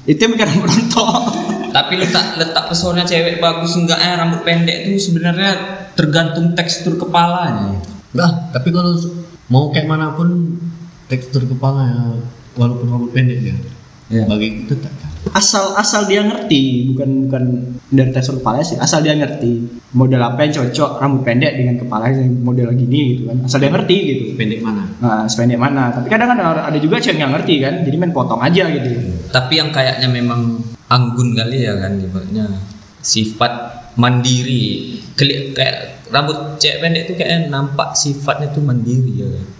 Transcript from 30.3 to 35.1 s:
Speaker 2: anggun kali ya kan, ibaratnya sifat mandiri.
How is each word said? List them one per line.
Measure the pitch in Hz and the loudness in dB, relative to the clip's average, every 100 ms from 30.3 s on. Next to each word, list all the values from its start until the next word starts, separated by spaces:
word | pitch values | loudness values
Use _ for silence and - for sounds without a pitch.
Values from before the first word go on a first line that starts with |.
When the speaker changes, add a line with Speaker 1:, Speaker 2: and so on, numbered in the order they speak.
| 120 117 117 117 - - | 0 0 -2 -6 -10 0
Speaker 2:
anggun | 123 120 117 123 | 2 2 2 0
kali | 113 117 131 | 2 0 0
ya | 117 101 | 0 0
kan, | 95 98 | -2 -2
ibaratnya | 92 92 92 107 104 95 95 - - - | -2 -6 -4 -4 -2 -4 -8 -12 -20 -12
sifat | - - 110 - 120 123 - - - - | -4 0 -2 0 -2 -2 -10 -12 -12 2
mandiri. | 123 123 123 127 127 127 107 95 - - - | 2 4 2 0 0 0 0 -4 -6 -12 -10